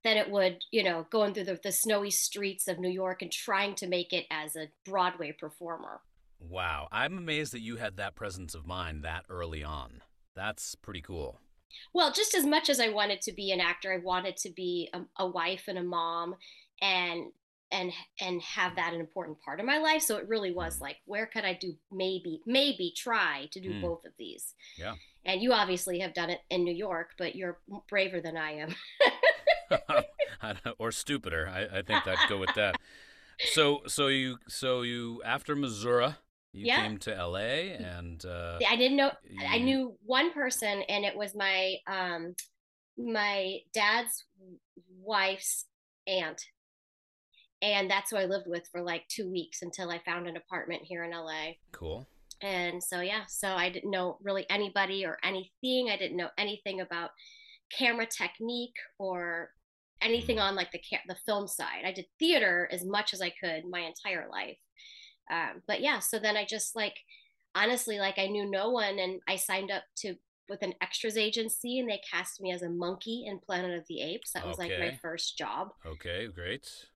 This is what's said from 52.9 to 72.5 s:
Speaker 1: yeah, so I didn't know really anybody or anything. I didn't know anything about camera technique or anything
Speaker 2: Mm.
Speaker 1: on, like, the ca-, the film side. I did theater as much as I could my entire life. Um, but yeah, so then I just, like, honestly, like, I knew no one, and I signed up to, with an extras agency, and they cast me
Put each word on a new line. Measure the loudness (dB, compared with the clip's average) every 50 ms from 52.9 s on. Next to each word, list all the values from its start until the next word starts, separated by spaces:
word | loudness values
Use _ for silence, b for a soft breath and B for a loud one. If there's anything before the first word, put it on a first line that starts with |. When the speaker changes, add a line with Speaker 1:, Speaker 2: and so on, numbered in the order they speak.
| -4 -2
Speaker 1:
yeah, | -2 -2 -2 -4 -6
so | -6 -8 -4 -2 0 2
I | 2 2 0
didn't | 0 -2 -4 -2
know | 0 0 0 0 -2 -4
really | -4 -2 -2 -2 0 0
anybody | 0 0 0 2 2 2 2 2 2 -2 -2
or | -2 -2 0 -2
anything. | 0 0 -2 -6 -8 _ _ 0 2 4 4 4 2
I | 0
didn't | 0 0 -2 0
know | -2 -2 -2 -2 -2
anything | -2 -2 -2 -4 _ -6 -4 -4
about | -4 -4 -4 -4 -4 -6 -8 B B B B B B B B B B _ -2
camera | 2 4 4 4 2 0
technique | -2 -2 -2 -2 -4 -2 -4 -4 -4 -2 -2 -4 -6 _ -14 -14 -14 _ _
or | -4 -4 -2 -2 -2 -2 -4 -4 -6 -8 _ _ _ _ _ _ _ _ _ _
anything | 2 4 4 2 2 2 2 4
Speaker 2:
Mm. |
Speaker 1:
on, | 4 2 2
like, | 2 -2 -2
the | -4 -12
ca-, | -6 -4 -4 -4 -4
the | -6 -10
film | -6 -2 0 0 0 0
side. | -4 -4 -4 -4 -4 -4 -4 -4
I | -6
did | -6 -6 -12 _ _ _
theater | 4 6 6 6 6 6 4 4 2 0
as | -2 -4 -2
much | 0 0 0 0 0 -2
as | -2
I | -4 -4
could | -4 -4 -4 -4 -4 -4 -6
my | -6 -6 -4
entire | -6 -6 -8 -8 -6 -4 -4 -4 -6 -6
life. | -6 -6 -6 -6 -10 _ _ _ B B B B B B B B B B _ -2
Um, | -2 0 0 -2 -4 -8 _ -4
but | -2 2
yeah, | 2 2 2 2
so | 0 -2 -2 0
then | 0 2 2
I | 0 -2
just, | -2 -4 -4 -4 -4 -2
like, | -2 -4 -4 -4 -10 B B B B B B B B B B _
honestly, | 2 4 4 4 2 0 -2 0 0
like, | 0 0 2 2
I | 0
knew | 2 2 0 0
no | 2 2 2 2 2
one, | 2 2 2 2 0 0
and | -2 -2 -2 -4 _ -2
I | -2
signed | 0 0 0 0 -2 0 -2
up | -4 -4 -4 _ _ -8
to, | -6 -6 -8 -8 _ _ _ _ _ -12
with | -6 -4
an | -4 -4 -2 _
extras | -4 -4 -2 -4 -2 0 2
agency, | 2 2 2 2 -2 -2 -2 -2 -4 -2 -2 -2 -2
and | 0 0
they | -2 -4 -4 -4
cast | -4 -4 -4 -4 -8 -6
me | -4 -4